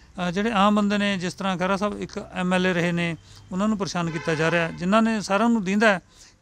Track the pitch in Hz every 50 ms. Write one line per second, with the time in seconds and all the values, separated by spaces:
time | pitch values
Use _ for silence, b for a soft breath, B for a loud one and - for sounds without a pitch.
0 | B B B 190 180 180 170 202 208 233 233 190 196 208 208 208 202 202 208 202
1 | 202 202 196 180 175 180 - - 196 196 185 165 185 185 196 175 208 208 202 202
2 | 190 175 - 202 220 - - 185 180 185 185 180 185 185 180 175 165 175 170 170
3 | 170 170 160 - B B B B B B 185 185 208 214 220 190 196 147 - 175
4 | 170 165 156 165 - 170 160 147 160 160 170 170 165 165 165 151 175 185 208 226
5 | 220 226 226 214 175 - 196 202 226 233 233 226 180 185 196 208 233 214 196 175
6 | - B B B B B B B